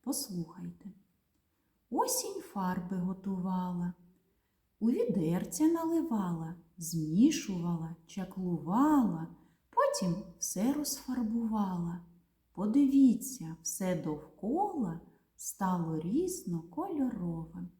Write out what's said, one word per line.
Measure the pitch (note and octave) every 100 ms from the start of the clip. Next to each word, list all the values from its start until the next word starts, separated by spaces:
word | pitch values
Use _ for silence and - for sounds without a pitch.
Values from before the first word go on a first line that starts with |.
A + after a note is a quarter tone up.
Послухайте. | A#3+ C#4+ - F3+ D#3+ F3+ F3 F3 G3 - _ _ _ _ _ _ _ _ _
Осінь | C4 B4+ - - G4
фарби | - G#3 F#3 F3+ F3 F#3+
готувала, | F3+ F#3+ G3 F#3+ F#3 F#3 F3+ F3 F3 - - _ _ _ _ _ _ _
у | A3
відерця | E4+ A#4+ G3+ D#3+ F3+ - - D#4
наливала, | E4 E4 E4 - A3 F3+ E3 D#3+ F3 - -
змішувала, | E3 E3 D#3 E3+ C#4+ - - F3+ E3+ E3+ D#3+ - _
чаклувала, | - F3+ F#3+ F3+ E3 C#3+ G#3+ D4 D4 G#3+ D#3+ D#3+ - _ _ _
потім | - C#5+ - F3+ E3+ - -
все | - F3+ A#3
розфарбувала. | D4 C#4+ - - B3+ G#3+ A#3 A3+ G#3+ G3 F3 E3+ F3 - - _ _ _
Подивіться, | - G#3+ C4 C#4 C#4 C4 - - - D#3+ D#3+
все | - - F#3 F3
довкола | D3 D3+ - - G3+ D#4+ G#4 E4 F#3+ E3 - _ _ _
стало | - - F#3+ F3+ D#3+ D#3
різнокольоровим. | E3+ B3+ F#4 - - E3+ - - F#4+ D#4 B3+ G#3 F3 E3 E3 F3+ F3+ _